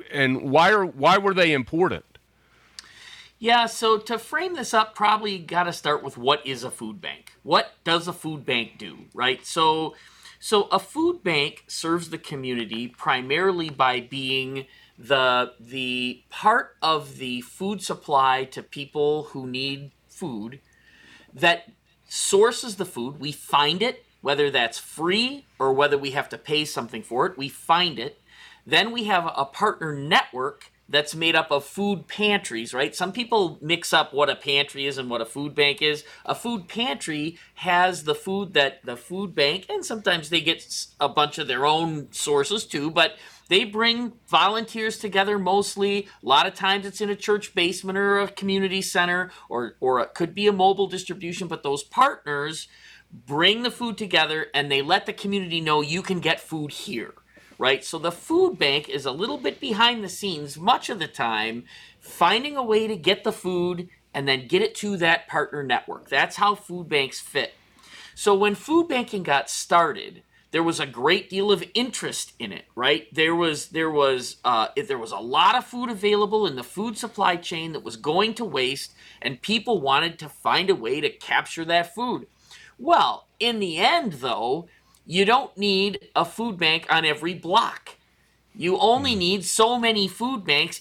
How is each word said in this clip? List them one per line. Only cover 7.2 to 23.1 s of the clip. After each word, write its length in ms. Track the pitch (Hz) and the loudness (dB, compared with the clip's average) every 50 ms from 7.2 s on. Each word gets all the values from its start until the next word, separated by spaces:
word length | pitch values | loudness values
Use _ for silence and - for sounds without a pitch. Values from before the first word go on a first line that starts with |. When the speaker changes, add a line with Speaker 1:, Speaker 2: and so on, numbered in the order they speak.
| _ - - _ - | _ -20 -20 _ -2
Speaker 2:
What 320 | 135 170 214 - - _ _ - | 2 2 2 2 0 _ _ -2
does 240 | 165 170 - 170 | 0 0 0 0
a 60 | 175 165 | -4 -10
food 320 | - - 160 156 139 120 | -8 -8 -10 -10 -8 -4
bank 320 | 139 127 120 113 104 - | -2 -2 -2 -2 -4 -10
do, 200 | - 107 85 71 - - _ - | -16 -16 -16 -16 -18 -20 _ -4
right? 320 | - 123 131 127 - - | 0 0 0 0 -2 -6
So, 500 | - - 170 160 160 156 160 156 143 - - - - - - - - - _ | -6 0 4 4 4 4 2 -2 -6 -8 -12 -20 -20 -20 -20 -20 -20 -20 _
so 240 | - - 220 202 - | -2 2 2 2 4
a 160 | - 185 190 | 4 0 0
food 420 | - - - 302 330 349 349 349 | 0 -2 -4 0 0 0 0 0
bank 440 | - 180 160 143 143 151 151 - _ | -2 0 2 2 0 0 -4 -12 _
serves 420 | - - - - 165 170 175 165 160 | -12 -10 -6 -2 -2 -2 -2 -2 -8
the 80 | 160 | -12
community 720 | 160 - - 147 135 131 127 123 120 113 95 110 113 123 | -12 -10 -10 -10 -8 -6 -4 -4 -4 -4 -6 -6 -8 -8
primarily 800 | 120 - - - 160 135 127 127 131 147 170 190 196 180 170 160 156 | -10 -10 -4 0 0 0 0 0 -2 0 2 2 2 0 0 -4 -6
by 300 | 135 139 131 127 127 123 | 0 2 2 2 2 0
being 640 | 117 - 139 139 135 131 135 131 131 131 135 135 135 _ - - - _ _ | -6 -8 -10 -8 -4 -2 -2 -2 -4 -4 -8 -10 -10 _ -20 -20 -20 _ _
the, 560 | - 113 113 139 131 131 127 123 123 123 - - _ | -14 0 2 2 4 4 4 4 2 0 -2 -6 _
the 640 | 120 120 131 135 127 123 127 127 123 123 123 - _ _ | -20 -12 -8 -6 -6 -4 -4 -4 -4 -6 -6 -10 _ _
part 480 | - - 185 214 226 269 269 - _ - | -12 0 2 4 4 4 0 -4 _ -2
of 360 | - - 160 147 139 139 131 | 0 0 0 0 -2 -8 -14
the 240 | 131 131 123 123 123 | -10 -8 -8 -8 -8
food 400 | 123 - - - 190 202 214 190 | -10 -12 -10 -6 -4 -4 -4 -6
supply 640 | - - 170 - - - 147 135 131 131 131 131 131 | -6 -8 -8 -8 -2 2 4 4 6 4 4 2 0
to 180 | 131 - 127 - | -6 -8 -14 -14
people 600 | - - 147 139 139 - 151 147 147 151 151 147 | -12 -14 -14 -14 -8 -2 0 2 2 2 0 -4
who 220 | - - 135 131 | -8 -12 -10 -10
need 460 | 127 123 127 135 139 139 139 143 135 _ _ _ | -8 -6 -6 -6 -6 -6 -8 -12 -18 _ _ _
food 520 | _ - - 190 147 120 101 107 120 139 139 _ _ _ _ _ _ _ _ - - - - - _ - | _ -14 -10 -10 -8 -8 -8 -10 -12 -14 -18 _ _ _ _ _ _ _ _ -20 -20 -20 -20 -20 _ -4
that 360 | 139 170 170 170 170 - - _ _ _ _ _ _ _ | 2 2 2 2 2 -4 -18 _ _ _ _ _ _ _
sources 720 | - - - - - 196 196 220 240 240 - - 233 190 | -10 -6 -4 -2 2 4 6 6 4 2 -2 -8 -10 -8
the 80 | 190 175 | -8 -8
food. 340 | - - 120 117 135 | -8 -6 -8 -8 -8